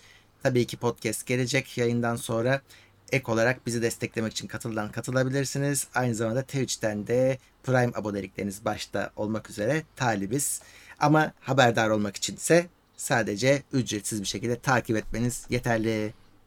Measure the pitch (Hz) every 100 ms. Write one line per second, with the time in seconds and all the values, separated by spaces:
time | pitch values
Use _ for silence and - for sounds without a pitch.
0 | - - _ _ 139 127 117 - 120 -
1 | 113 107 - 127 127 135 127 - 117 120
2 | 117 117 - 113 117 135 - - - _
3 | - 139 - 113 117 127 - 117 113 -
4 | 120 - 110 - 101 107 120 107 107 117
5 | 123 131 131 139 131 139 139 143 - 123
6 | 127 110 113 120 131 139 123 - 113 104
7 | 98 - 131 131 _ _ - 127 120 -
8 | 104 101 95 - 101 98 110 104 - 104
9 | 98 - 107 107 - - 107 156 156 -
10 | 127 104 95 131 - - - - - -
11 | 151 156 151 - - 127 123 117 110 107
12 | 104 - - 98 - 165 175 _ _ -
13 | - 127 101 104 127 143 - 139 123 104
14 | - 110 95 101 113 120 - 123 - 110
15 | - 110 120 - - 123 123 113 110 110
16 | 107 - - _